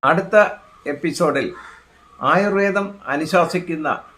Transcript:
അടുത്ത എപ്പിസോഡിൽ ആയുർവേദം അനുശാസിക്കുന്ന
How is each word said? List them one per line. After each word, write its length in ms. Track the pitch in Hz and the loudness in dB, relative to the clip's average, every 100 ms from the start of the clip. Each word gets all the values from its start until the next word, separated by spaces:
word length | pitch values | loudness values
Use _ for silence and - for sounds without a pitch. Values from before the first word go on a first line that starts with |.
അടുത്ത 320 | 135 170 - 214 208 - - - - | 2 0 2 4 4 -2 -20 -14 -8
എപ്പിസോഡിൽ 640 | 143 170 139 165 139 98 - - - _ _ _ - | -4 -4 0 0 0 -4 -8 -18 -20 _ _ _ -4
ആയുർവേദം 760 | 131 170 202 196 196 196 196 - - | 2 2 2 2 2 0 -4 -10 -6
അനുശാസിക്കുന്ന 920 | 143 156 185 165 180 175 156 151 110 - | -4 0 2 2 -2 -4 -6 -4 -4 -8